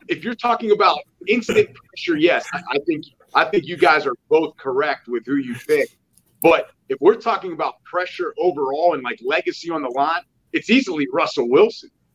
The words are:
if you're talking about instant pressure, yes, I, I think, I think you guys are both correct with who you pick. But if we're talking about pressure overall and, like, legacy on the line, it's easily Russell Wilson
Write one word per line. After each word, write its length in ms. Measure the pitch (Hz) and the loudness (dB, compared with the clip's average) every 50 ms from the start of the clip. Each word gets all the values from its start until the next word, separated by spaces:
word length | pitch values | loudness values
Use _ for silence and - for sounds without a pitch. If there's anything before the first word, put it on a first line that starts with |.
| _ | _
if 160 | - 165 160 160 | -8 -8 -6 -6
you're 100 | 233 240 | -10 -8
talking 380 | - - 240 233 - 226 214 | -4 -2 -2 -2 -2 2 0
about 260 | 202 190 202 180 151 - - _ _ _ - | 2 4 4 2 2 0 -6 _ _ _ -4
instant 420 | 180 226 247 226 - - 214 208 - - | -2 -2 -2 -2 0 2 2 2 2 -4
pressure, 420 | - _ _ _ - - 175 165 | -20 _ _ _ -10 -6 -4 0
yes, 300 | 151 156 131 127 120 - - - | 2 2 2 2 2 -2 -6 -12
I, 80 | - - - | -12 -8 -4
I 80 | 127 143 - | -6 -4 -2
think, 160 | 175 160 151 151 - _ _ _ _ - | -2 -4 -4 -8 -14 _ _ _ _ 0
I 100 | 135 165 | 0 2
think 200 | 165 190 190 135 | 2 0 -2 -2
you 120 | 143 180 | -4 -2
guys 280 | 151 180 170 156 151 147 | 2 4 4 4 4 2
are 100 | 139 120 - _ _ | -2 -6 -6 _ _
both 260 | 156 160 165 156 - | 2 2 2 0 -8
correct 500 | _ - 135 127 135 151 151 135 - _ | _ -8 -4 -2 -2 -2 -2 -4 -6 _
with 180 | 117 123 117 113 | -6 -6 -6 -4
who 100 | 127 143 | -4 -4
you 200 | 143 131 123 120 123 - | -4 -4 -6 -10 -10 -2
pick. 220 | - 151 143 135 - _ _ _ _ _ _ _ _ _ _ | 0 0 0 0 -4 _ _ _ _ _ _ _ _ _ _
But 260 | - 233 - - - - _ _ _ _ | 4 4 4 4 0 -8 _ _ _ _
if 80 | 135 - | -6 2
we're 140 | 139 185 233 | 4 4 4
talking 360 | 226 - 233 208 180 180 185 | 4 -2 -4 -4 -4 -4 -10
about 320 | 165 151 156 135 - _ _ | -8 -6 -6 -6 -8 _ _
pressure 500 | - - 180 180 175 - - 180 156 - 147 | -8 -6 -6 -6 -6 -6 -8 -8 -8 -4 -2
overall 540 | 165 180 - 143 139 131 135 151 165 175 160 | -2 -2 0 0 -4 -2 -2 2 2 2 2
and, 100 | 139 127 | 2 -4
like, 160 | 123 113 - 113 | -8 -8 -6 -4
legacy 460 | 131 151 175 175 175 156 - - 165 | -2 -2 0 -2 -4 -8 -6 -8 -6
on 120 | 165 156 | -6 -4
the 80 | 143 123 | -6 -4
line, 320 | 120 135 139 156 165 - - _ _ _ _ _ - | -2 0 0 0 0 -4 -6 _ _ _ _ _ -6
it's 160 | 151 - - | -6 0 2
easily 380 | 220 269 254 190 170 151 139 131 | 2 2 2 0 -4 -4 -4 -2
Russell 380 | 131 165 160 - - 151 120 120 | 0 -2 -2 -2 -2 -4 0 2
Wilson 400 | 127 156 214 233 - - - - _ _ _ _ _ | 4 4 4 4 2 -10 -20 -20 _ _ _ _ _